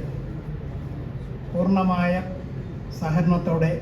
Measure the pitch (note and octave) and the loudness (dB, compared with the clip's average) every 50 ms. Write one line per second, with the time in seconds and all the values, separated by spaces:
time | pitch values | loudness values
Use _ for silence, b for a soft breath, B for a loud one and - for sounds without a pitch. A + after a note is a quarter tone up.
0 | - - C3 - C#3 C3 - - - - - - - - - - - - - - | -2 -4 -4 -6 -6 -6 -6 -6 -6 -6 -6 -6 -6 -6 -6 -6 -6 -6 -6 -8
1 | - - - - - - - - - - - F3 F3+ F#3 G3 F#3 F#3 F#3 F3+ F3+ | -8 -8 -8 -8 -8 -8 -8 -8 -8 -4 0 2 4 4 4 4 4 4 4 4
2 | F3 F3 F3+ F#3 F#3+ - - - - - - - - - - - - - - - | 4 4 2 2 0 -4 -6 -8 -8 -8 -8 -8 -6 -8 -8 -8 -8 -8 -8 -4
3 | - D#3 D#3 F3 E3 E3+ F3 E3+ - E3+ E3 D#3+ D#3+ D#3+ D#3 - | -2 2 2 4 4 6 4 4 4 2 2 4 4 4 2 0